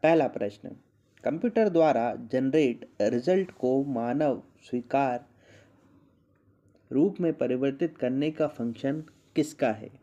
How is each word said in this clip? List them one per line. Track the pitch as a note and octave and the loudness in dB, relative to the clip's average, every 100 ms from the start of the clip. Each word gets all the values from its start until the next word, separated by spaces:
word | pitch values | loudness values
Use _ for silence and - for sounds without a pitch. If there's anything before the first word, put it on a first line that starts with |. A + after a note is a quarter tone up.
पहला | D#3 E3 C3 | 6 4 2
प्रश्न, | - G#2 - - - _ _ _ _ | -2 -6 -8 -18 -18 _ _ _ _
कंप्यूटर | - D#3 A#3 A3 G#3+ | -6 -2 -2 2 2
द्वारा | E3 D#3+ B2 A#2+ G#2 | 4 4 4 0 -4
जनरेट | A#2+ C3 C3+ D3+ C#3+ A#2 - _ | -4 -2 2 2 2 0 -10 _
रिजल्ट | G#2 A#2+ B2+ F#3 F#3 | 0 0 2 2 0
को | - B2+ C3 | -4 0 0
मानव | C#3 B2 A#2 C3+ D3+ A2+ - _ | 0 -2 -2 0 0 -2 -6 _
स्वीकार | - B2 A#2+ C#3 C#3 B2 - _ _ - _ _ _ _ _ _ _ _ _ _ _ _ _ | -8 -8 -2 0 0 -2 -8 _ _ -20 _ _ _ _ _ _ _ _ _ _ _ _ _
रूप | B2+ F3+ G3 | 0 0 0
में | E3+ | -4
परिवर्तित | D3+ B2+ B2+ C#3 C3+ E3+ - | -2 -2 0 -2 -2 -4 -2
करने | B2+ C3 D3+ | -2 0 -2
का | D#3 D3+ | -2 -4
फंक्शन | - A#2+ A2+ C3+ D3+ D#3 _ _ - | -2 -6 -4 -4 -4 -8 _ _ -4
किसका | D3+ - C3 | -2 0 -2
है? | G#2+ G#2+ - | -2 -8 -20